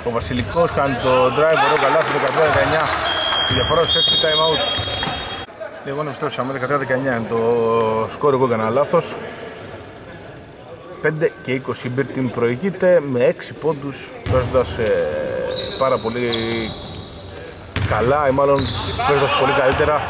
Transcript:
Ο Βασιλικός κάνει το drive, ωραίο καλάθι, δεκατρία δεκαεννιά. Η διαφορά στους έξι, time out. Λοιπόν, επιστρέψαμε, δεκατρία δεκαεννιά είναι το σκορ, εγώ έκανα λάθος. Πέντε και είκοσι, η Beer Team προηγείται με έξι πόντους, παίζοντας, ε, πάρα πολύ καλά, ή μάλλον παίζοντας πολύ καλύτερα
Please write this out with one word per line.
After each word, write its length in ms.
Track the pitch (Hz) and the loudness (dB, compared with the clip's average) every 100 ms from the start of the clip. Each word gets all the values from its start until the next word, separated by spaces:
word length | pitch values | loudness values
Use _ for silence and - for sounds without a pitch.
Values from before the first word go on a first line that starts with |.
Ο 60 | 113 | -2
Βασιλικός 600 | 117 110 127 110 - 170 | -4 -4 -4 -2 0 2
κάνει 240 | - 139 127 | 2 0 0
το 220 | 131 127 127 | 2 4 4
drive, 340 | 123 156 175 226 | 4 4 4 4
ωραίο 140 | - | 2
καλάθι, 300 | 135 147 156 147 | 2 2 2 0
δεκατρία 280 | - - 156 | 0 2 4
δεκαεννιά. 380 | 139 139 156 151 - - - - - - | 4 2 2 0 -2 -2 -2 0 0 0
Η 40 | |
διαφορά 280 | - 123 156 | 0 2 2
στους 140 | 156 147 | 2 4
έξι, 180 | 160 135 | 4 4
time 200 | 160 156 160 | 4 2 2
out. 160 | 147 - - - - - - - - - - - - 143 | 2 0 -2 -4 -4 -4 -6 -8 -10 -12 -12 -12 -12 -8
Λοιπόν, 220 | 139 151 | -6 -6
επιστρέψαμε, 440 | 123 151 - 127 | -4 -6 -4 -4
δεκατρία 240 | 135 127 143 | -4 0 0
δεκαεννιά 380 | 131 131 135 123 | 0 0 0 -2
είναι 120 | 110 | -2
το 120 | 117 113 120 113 117 110 110 107 | 0 2 2 2 2 2 0 -2
σκορ, 200 | - 147 | 0 2
εγώ 120 | 131 127 | 4 2
έκανα 240 | 113 110 | 2 2
λάθος. 460 | 131 143 170 156 - - - - - - - - - - - - - - - - - - - | 2 2 2 0 -8 -10 -12 -14 -14 -14 -14 -16 -18 -18 -16 -16 -18 -18 -20 -18 -18 -16 -4
Πέντε 300 | 151 156 160 - | -2 0 -2 -2
και 100 | - | -4
είκοσι, 360 | 131 131 117 127 | -4 -4 -6 -4
η 40 | 123 | -4
Beer 200 | 131 - | -4 -2
Team 120 | 127 | -2
προηγείται 680 | - 117 123 196 190 185 175 143 | 0 0 0 -2 2 4 4 4
με 120 | 123 | 2
έξι 300 | 131 170 - | 2 2 -6
πόντους, 580 | 123 147 143 139 135 - - - | -4 -2 -2 -6 -10 -14 -10 0
παίζοντας, 380 | 131 123 127 120 - | 0 2 0 0 -2
ε, 300 | 110 95 78 76 71 64 55 - - - | 0 2 0 -2 -4 -4 -4 -4 -6 -2
πάρα 180 | 135 123 | 0 2
πολύ 340 | 110 117 120 113 113 117 110 - - - - - - - - - - - - | 0 0 0 0 -2 -2 -4 -6 -8 -10 -6 -8 -8 -12 -10 -10 -8 -4 0
καλά, 380 | 110 117 143 143 | 2 2 4 4
ή 40 | |
μάλλον 280 | 135 139 139 135 - - - 247 | 4 4 4 2 -2 -6 -2 2
παίζοντας 240 | 143 139 285 | 4 2 2
πολύ 120 | 135 139 | 2 4
καλύτερα 420 | 131 135 147 151 - | 2 4 2 2 -2